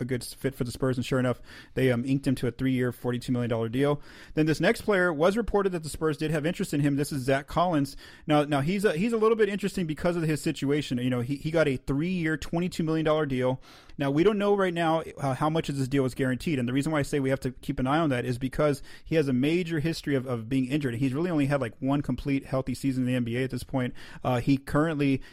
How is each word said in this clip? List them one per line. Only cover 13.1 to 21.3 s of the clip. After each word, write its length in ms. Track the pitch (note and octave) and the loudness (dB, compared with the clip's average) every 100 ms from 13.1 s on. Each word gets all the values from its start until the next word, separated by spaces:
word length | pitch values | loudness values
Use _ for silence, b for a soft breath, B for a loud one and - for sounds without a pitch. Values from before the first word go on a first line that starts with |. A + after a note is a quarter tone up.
| D#3 D#3 | 2 2
deal. 340 | B2+ B2+ C3 B B B - | 0 0 -2 B B B -4
Now, 120 | C#3 | 0
we 140 | C#3+ | 4
don't 140 | F#3+ G#3+ | 4 4
know 180 | G3+ G3+ | 2 4
right 160 | F#3 | 2
now, 300 | E3+ E3 D#3+ - - | 2 2 2 -2 -4
uh, 160 | C#3 | -2
how 160 | B2+ D#3 | 0 2
much 180 | D#3+ - | 2 0
of 80 | C#3 | -2
this 100 | B2+ | 0
deal 200 | C#3 C3 | 2 2
is 80 | |
guaranteed. 440 | - B2+ B2+ F#3 C#3 | 0 0 0 -2 0
And 80 | A#2+ | 0
the 60 | |
reason 200 | C3+ C#3+ | 0 2
why 80 | D#3 | 0
I 20 | |
say 180 | C3+ D3 | 0 0
we 80 | C3 | 0
have 120 | C3+ | 0
to 100 | C3 | -2
keep 280 | - - C3+ | -6 -6 -2
an 80 | B2+ | 2
eye 120 | D3+ | 2
on 100 | D#3+ | 2
that 160 | B2 | 0
is 140 | A#2+ B2 | -2 -4
because 440 | C3 - D3+ C#3 B B | -4 0 2 0 B B
he 120 | - D#3+ | 0 2
has 120 | C#3 | 2
a 60 | |
major 460 | B2 C#3+ F3 E3 E3 | 2 2 2 0 -2
history 340 | D#3+ D#3+ - | -2 -4 -2
of, 120 | C3+ C3 | -2 0
of 220 | A#2+ A2 | -6 -2
being 160 | C3+ | 0
injured. 300 | B2 D3+ C#3 | 0 0 -2
He's 180 | A#2 C3+ | 0 -2
really 180 | C3 F#3 | 0 0